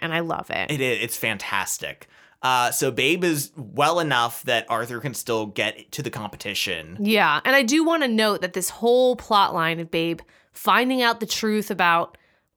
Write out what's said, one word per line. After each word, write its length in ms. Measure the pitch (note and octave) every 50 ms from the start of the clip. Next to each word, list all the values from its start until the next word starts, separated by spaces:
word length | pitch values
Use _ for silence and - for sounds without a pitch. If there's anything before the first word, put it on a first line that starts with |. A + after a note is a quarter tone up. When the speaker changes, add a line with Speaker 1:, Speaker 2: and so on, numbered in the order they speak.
| -
Speaker 1:
and 100 | E3 D#3+
I 60 | E3+
love 280 | E3+ E3 - - - -
it. 200 | - E2 F#2+ -
Speaker 2:
It 100 | D#3 C3+
is. 220 | C3 B2+ A#2 G2+ A2+
It's 140 | A#2 -
fantastic. 880 | - - A2+ A2 G2 - - - G2 F#2 - - - - C#2+ C#2+ - - - _ _ - - _ _ -
Uh, 280 | B2+ B2+ B2+ B2 A#2+
so 220 | A2+ - D3+ C3+ A#2
Babe 320 | A#2 B2+ C#3+ E3+ F#3 F3+
is 260 | F3 D#3+ D3 C#3+ - _
well 420 | D#3+ B2 G2+ F#2+ - C#3+ D3+ E3+ F3
enough 460 | E3 D3+ C3+ A#2+ A#2 A#2+ - - -
that 200 | B2+ A#2+ A2+ - -
Arthur 320 | A#2 A2 A#2 A#2+ B2 A#2
can 140 | A#2+ C#3+ A#2
still 320 | - - - A#2 A2+ A2
get 440 | G#2 G2 - G#2+ G#2+ - - - _
to 120 | - - A2+
the 80 | A#2
competition. 840 | - A2 G#2+ G#2 - - - G#2 G2 - - G2+ F2+ E2 D#2+ D#2 F2 A2
Speaker 1:
Yeah, 400 | G3+ G#3 A3 G#3 F#3 D#3+ D3 D3+ -
and 120 | B3+ C4+
I 60 | C#4 C#4
do 180 | A3 C#4 D#4+ E4
wanna 240 | E4 E4+ E4 C#4+
note 340 | B3 A3+ A3 A3 G#3+ G3+ E3 F3+
that 100 | F3+ F3+
this 180 | F#3 F3 -
whole 460 | - - A3 A#3 A#3+ B3 B3+ B3+ B3
plot 360 | A#3 - - A3+ G3+ G3 - -
line 280 | F3 E3 D#3+ E3 E3
of 100 | E3+ E3
Babe 300 | - E3 E3 E3 E3 E3 - _ _ _ _ _ -
finding 500 | - - G#3+ F#3+ G#3+ B3 B3+ C4 B3+ B3
out 160 | A#3 A3+ A3+
the 80 | A3
truth 460 | - - - - A3 G#3+ G#3+ G#3 - G#3
about 440 | F3+ F#3 F3 E3+ E3+ - - - - _ _ _ _ _ _ _